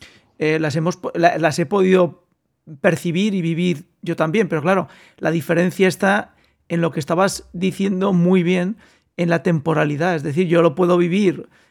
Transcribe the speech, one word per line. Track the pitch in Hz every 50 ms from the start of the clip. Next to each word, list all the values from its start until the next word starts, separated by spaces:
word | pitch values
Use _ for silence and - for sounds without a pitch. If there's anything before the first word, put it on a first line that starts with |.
| - - _ _ _ _ _ _
eh, | 160 151 156 160
las | 156 151 143
hemos | 165 156 175 175 -
po-, | - - -
la-, | 170 170 175 175 160
las | 165 160 135 170
he | 170
podido | - 208 202 185 185 185 185 180 170 175 - _ _ _ _ _ _ _ _ _ - 156 139
percibir | - 196 165 156 - 175 151 180 202 220 196
y | 190 165
vivir | 165 165 156 180 180 175 143 - _ _ _ -
yo | 165 165
también, | 160 160 160 156 214 214 156
pero | 170 156
claro, | 139 175 196 202 - - - - - - _ _
la | - 160
diferencia | 160 170 135 - 170 170 180 185 - - 190 185
está | 156 - - 196 196 208 - - _ _ _ _ _ _ _ _
en | 170 170
lo | 170 165
que | - 165
estabas | 135 - 170 170 190 196 - - - - -
diciendo | 180 180 185 - - 196 196 202 180 190 202 185
muy | 175 170 175 190 190 175
bien, | 170 185 185 175 185 226 - - _ _ _ _ _ _
en | - 175 170
la | 170 165 170
temporalidad. | 185 170 156 135 170 160 147 151 147 147 139 165 185 175
Es | 160 139
decir, | 160 135 160 185 165
yo | 170 170
lo | 165 170 139
puedo | 185 185 175 180 175
vivir | 175 175 170 202 214 180 151 - - - _ _ _ _